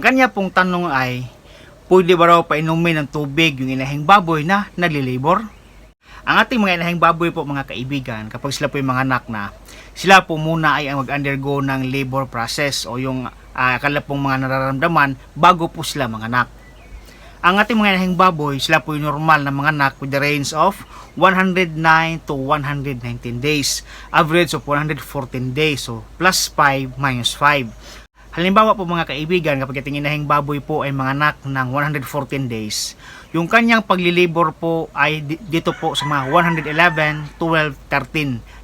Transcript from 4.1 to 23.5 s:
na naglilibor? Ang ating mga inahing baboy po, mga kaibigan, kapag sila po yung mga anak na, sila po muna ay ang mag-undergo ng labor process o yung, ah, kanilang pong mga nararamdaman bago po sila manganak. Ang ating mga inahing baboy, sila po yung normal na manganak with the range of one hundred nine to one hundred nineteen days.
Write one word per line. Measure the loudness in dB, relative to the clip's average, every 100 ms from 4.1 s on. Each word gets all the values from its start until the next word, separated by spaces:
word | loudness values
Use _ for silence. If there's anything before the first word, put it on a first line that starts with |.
| 4 4 -2 0
na | 0 -2 -2
naglilibor? | -2 0 -2 -2 2 0 -2 -16 -20 -20 -20 _ _ -10
Ang | 0 2
ating | 2 2
mga | 2 0
inahing | -2 2
baboy | 2 2 -2
po, | -2
mga | -4 -6 -6
kaibigan, | -8 -6 -6 -6 -10 -10
kapag | -8 -8
sila | -4 -4
po | -2
yung | 0
mga | 0 0
anak | -2 -2
na, | -8 -8 -12 -20 -20 -20 -4
sila | 6 6
po | 6 -2
muna | -2 0 2 0
ay | 0
ang | -4
mag-undergo | -2 -2 -2 -2 -2 -2
ng | 0 -2 -2
labor | -4 -2 -4 -4
process | -6 -6 -2 -2 -4 -6
o | -6
yung, | -4 -6 -8 -12 -14 -2
ah, | 0 0
kanilang | 0 -2 -4
pong | -4
mga | -2 0 -2
nararamdaman | -2 -2 0 0 2 2 0 -12
bago | 2 2 2 -2
po | -6
sila | -8 -4 -4
manganak. | -4 -2 -2 -2 -6 -20 -20 -20 -20 -20 -20 -20 0
Ang | 2 4
ating | 2
mga | 2 2 2
inahing | 0
baboy, | 4 2 2 -2 -2
sila | 2 2 2
po |
yung | -4 -2
normal | 0 4 4
na | 2
manganak | 0 0 2 0 0
with | -4
the | 0
range | 0 0 -2
of | 2 0 0 -12 -20 -14 2
one | 4
hundred | 4 2 2 0
nine | 2 4 4 2 -4 -6
to | -4
one | 0 0
hundred | 0 -4 -6 -6
nineteen | -8 -8 -8 -4
days. | -2